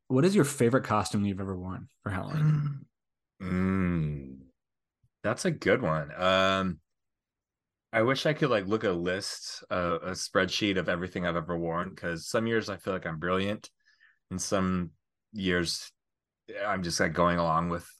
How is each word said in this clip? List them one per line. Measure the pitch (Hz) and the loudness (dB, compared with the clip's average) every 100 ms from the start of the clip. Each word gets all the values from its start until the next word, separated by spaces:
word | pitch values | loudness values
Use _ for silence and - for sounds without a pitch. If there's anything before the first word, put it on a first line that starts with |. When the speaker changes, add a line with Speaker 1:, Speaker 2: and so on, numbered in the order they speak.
| - | 0
Speaker 1:
what | 127 | 4
is | 175 | 4
your | 202 | 4
favorite | 139 - 120 127 | 4 4 4 4
costume | - 107 98 104 | 2 0 0 0
you've | 101 95 | -2 -2
ever | 98 92 | -4 -6
worn | 90 92 - _ | -6 -10 -12 _
for | 107 | -8
Halloween? | 92 98 156 151 151 147 139 - | -6 -4 0 2 2 0 -6 -12
Speaker 2:
<clears throat> | _ _ _ _ - | _ _ _ _ -12
Mm, | 92 90 92 95 90 87 76 71 67 65 - _ _ _ _ _ _ _ | -4 0 2 2 2 0 0 -4 -10 -16 -20 _ _ _ _ _ _ _
that's | 101 120 | -4 -2
a | 185 | -2
good | 151 92 120 | 0 4 4
one. | 87 78 73 | 4 0 -2
Um, | - 92 95 95 95 95 82 _ _ _ _ _ _ _ _ _ _ _ | 0 4 4 4 4 0 -4 _ _ _ _ _ _ _ _ _ _ _
I | 113 | 0
wish | 117 135 | 2 2
I | 160 | 0
could, | 147 143 | 2 2
like, | 113 95 | 2 2
look | 110 | 0
at | 107 | 2
a | |
list, | 87 87 92 - - - - - | 0 0 -2 -4 -10 -12 -14 -4
uh, | 95 87 85 | -2 0 -2
a | 90 | -4
spreadsheet | 92 - 101 90 - 104 92 | -8 -2 2 2 2 0 0
of | 87 | 0
everything | 87 90 98 87 | -2 -2 -4 -2
I've | |
ever | 85 80 85 | -2 -2 -4
worn, | 85 82 90 87 | -2 -4 -6 -6
'cause | 90 82 - | -6 -6 -2
some | 117 113 | -2 0
years | 113 110 | 0 -2
I | 95 | -6
feel | - | -4
like | 92 85 | -4 -4
I'm | 80 | -4
brilliant, | 87 92 98 110 - _ _ _ _ _ - | 0 0 0 -4 -10 _ _ _ _ _ -10
and | 92 | -8
some | - 101 92 92 85 - _ _ _ | -2 0 0 0 -4 -10 _ _ _
years | 110 92 90 82 - - _ _ _ _ _ - 101 | -4 0 0 0 -4 -8 _ _ _ _ _ -12 -6
I'm | 101 95 | -2 -2
just, | 87 80 | -2 0
like, | 92 | 0
going | 82 87 85 | 2 2 2
along | 82 80 85 | 2 2 0
with | 85 - - | -4 -8 -20